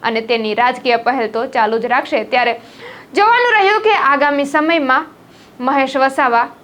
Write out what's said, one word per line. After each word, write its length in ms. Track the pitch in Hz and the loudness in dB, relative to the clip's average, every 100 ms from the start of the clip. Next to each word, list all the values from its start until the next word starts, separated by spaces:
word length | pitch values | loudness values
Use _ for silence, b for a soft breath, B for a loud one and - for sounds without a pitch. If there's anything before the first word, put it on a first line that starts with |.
અને 180 | - 226 | -4 -4
તેની 320 | 226 233 220 | -2 -2 -2
રાજકીય 420 | 214 240 247 254 233 | 0 0 0 -2 0
પહેલ 360 | 240 262 220 | 0 -2 -4
તો 140 | 226 254 | -4 -4
ચાલુ 340 | 254 220 226 | -2 0 0
જ 60 | 226 | 0
રાખશે. 380 | 247 - 285 | -2 0 -4
ત્યારે 300 | 214 247 240 233 B B B B B 269 | -2 0 0 -4 B B B B B 0
જોવાનું 480 | 427 480 494 453 | 4 4 2 2
રહ્યું 180 | 392 427 | 2 2
કે 100 | 440 | 2
આગામી 540 | 403 269 285 294 285 277 | 2 2 2 2 0 -2
સમયમાં 600 | 302 302 339 269 254 311 - - B B - | 0 0 0 2 0 -2 -16 -20 B B -8
મહેશ 380 | 254 277 262 269 | -2 0 0 0
વસાવા 500 | 262 269 269 233 240 - | 0 2 0 2 -2 -6